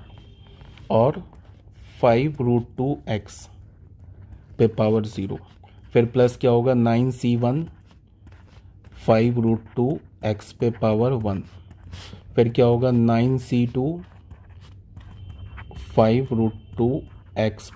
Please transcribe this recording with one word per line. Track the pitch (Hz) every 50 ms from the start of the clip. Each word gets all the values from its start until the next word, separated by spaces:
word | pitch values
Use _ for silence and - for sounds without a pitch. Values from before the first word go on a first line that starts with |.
| - - - - - - - - - - - - - - - - - -
और | - 110 117 139 156 185 180 - - - - - - - - - - - - - - -
फ़ाइव | - 123 117 120 139 156 147 -
रूट | 127 120 120 120 120 - -
टू | - 127 139 143 - - -
एक्स | 113 104 - - - - - - - - - - - - - - - - - - - - - - - - - - -
पे | - 120
पावर | 107 - - 110 107 110 110 104
ज़ीरो, | 110 - - 98 98 101 - - - - - - - - - - - -
फिर | 120 113
प्लस | 113 - 127 123 123 123
क्या | - - 127
होगा, | 120 120 117 131 127
नाइन | 120 117 117 117 117 127 131
सी | 123 - - 120 120
वन, | 117 120 120 131 156 165 - - - - - - - _ _ _ _ - - - - - - - - - - - - - - - - -
फ़ाइव | - 113 110 113 123 120 120
रूट | 113 113 113 110 - - -
टू | 127 120 131 160 196 - - - - -
एक्स | 107 107 104 - - -
पे | - 123 117
पावर | 117 - - 110 107 107 117 127
वन, | 139 117 107 104 98 92 - - - - - - - - - - - - - - - - - - -
फिर | - 117 117
क्या | 117 - 123
होगा, | 120 120 117 127 127
नाइन | 123 120 117 117 117 113 120 127 131 127
सी | 127 - 123 120 120
टू, | 120 120 131 127 151 165 175 180 - - - - - - - - - - - - - - - - - - - - - - - - - - - - - - - - - - - - - -
फ़ाइव | - 110 110 113 127 135 131
रूट | 123 113 113 110 - - - - -
टू | - 113 120 139 156 - - - - - - - 104
एक्स | 110 107 101 - - - -